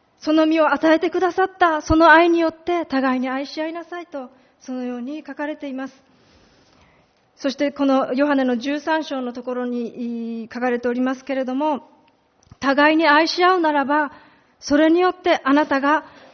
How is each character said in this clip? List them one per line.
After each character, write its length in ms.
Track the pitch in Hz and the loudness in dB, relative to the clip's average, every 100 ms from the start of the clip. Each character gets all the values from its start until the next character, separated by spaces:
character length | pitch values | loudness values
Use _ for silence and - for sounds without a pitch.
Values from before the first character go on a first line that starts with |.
| _ _ | _ _
そ 140 | 302 | 0
の 120 | 311 311 | 2 2
身 140 | 320 | 2
を 140 | 302 | 2
与 200 | 277 320 | 2 2
え 60 | 320 | 2
て 100 | 339 | 0
く 100 | 349 | -2
だ 120 | 359 | -2
さ 140 | 359 381 | 0 -2
っ 60 | - | 2
た 240 | 349 311 | 0 0
そ 140 | - 320 | 0 4
の 160 | 330 | 8
愛 180 | 320 339 | 8 6
に 100 | 339 | 2
よ 100 | 320 | 0
っ 40 | |
て、 320 | 320 - 349 311 | -4 -4 -4 -2
「互 320 | 269 262 254 | -2 -2 -2
い 20 | |
に 100 | 254 | -4
愛 160 | 262 277 | -6 -8
し 160 | 311 | -8
合 60 | 320 | -8
い 60 | |
な 100 | 339 | -10
さ 160 | 330 349 | -12 -14
い」 60 | 330 | -12
と、 220 | 285 247 _ _ _ | -14 -14 _ _ _
そ 140 | - | -12
の 100 | 254 | -10
よ 140 | 247 247 | -8 -8
う 40 | |
に 220 | 240 311 294 | -10 -12 -12
書 100 | 277 | -10
か 100 | 294 | -8
れ 100 | 294 | -8
て 120 | 285 | -10
い 60 | |
ま 140 | 262 269 | -10 -12
す。 160 | - _ _ _ _ _ _ _ _ _ _ _ _ _ - | -14 _ _ _ _ _ _ _ _ _ _ _ _ _ -8
そ 160 | 277 | -6
し 40 | 254 | -2
て、 160 | 285 | -4
こ 140 | 285 277 | -2 0
の 280 | 269 - | 0 0
ヨ 120 | 254 294 | 0 0
ハ 80 | |
ネ 100 | 269 | 0
の 140 | 254 247 | 0 -2
十 220 | 277 294 | -4 -6
三 240 | 320 320 | -4 -4
章 180 | 285 269 | -4 -8
の 100 | 247 | -8
と 120 | 247 | -10
こ 120 | 240 247 | -8 -6
ろ 100 | 247 | -6
に、 800 | 240 233 - 233 233 233 226 220 | -6 -8 -8 -10 -8 -8 -10 -10
い、 40 | |
書 80 | 240 | -6
か 120 | 247 | -4
れ 80 | 240 | -2
て 80 | 247 | -2
お 60 | |
り 80 | 240 | -2
ま 120 | 254 | -2
す 100 | 262 | -4
け 120 | - 269 | -6 -6
れ 100 | 254 | -4
ど 80 | |
も、 340 | 262 311 277 - _ _ _ _ _ _ - | -4 -2 -4 -8 _ _ _ _ _ _ -6
「互 360 | 269 269 294 320 | 0 4 4 4
い 20 | |
に 100 | 311 | 4
愛 200 | 294 330 | 4 4
し 160 | - | 2
合 120 | 359 370 | 2 2
う 40 | |
な 120 | 311 | 2
ら 140 | 294 262 | 0 0
ば、 260 | 302 285 - _ _ _ _ | -2 -2 -8 _ _ _ _
そ 160 | - 285 | 0 2
れ 140 | 320 | 4
に 100 | 339 | 4
よ 100 | 359 | 2
っ 60 | 359 | 0
て 240 | 359 311 | 0 0
あ 100 | 262 | 2
な 140 | 285 302 | 2 2
た 120 | 277 | 0
が 260 | 285 302 - - - | 0 0 -4 -18 -20